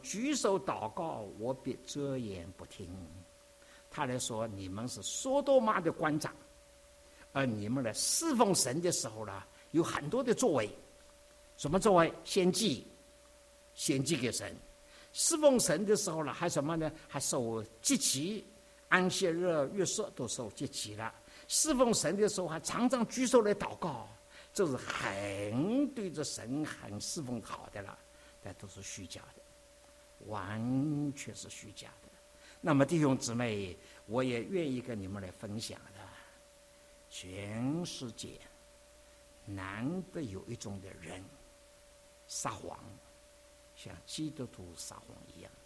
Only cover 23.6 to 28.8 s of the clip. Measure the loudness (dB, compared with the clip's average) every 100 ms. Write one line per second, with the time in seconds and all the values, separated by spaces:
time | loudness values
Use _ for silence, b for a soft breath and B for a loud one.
23.6 | -2 -4 -4 -6 -10 -16 B B B 0
24.6 | 2 0 -4 -4 -4 -2 -4 -4 -2 0
25.6 | 2 2 2 -2 -6 -4 -6 -6 -6 -4
26.6 | -4 -6 -10 -8 -6 -6 -6 -6 -6 -12
27.6 | -10 -10 -10 -14 -18 B B B -14 -14
28.6 | -14 -14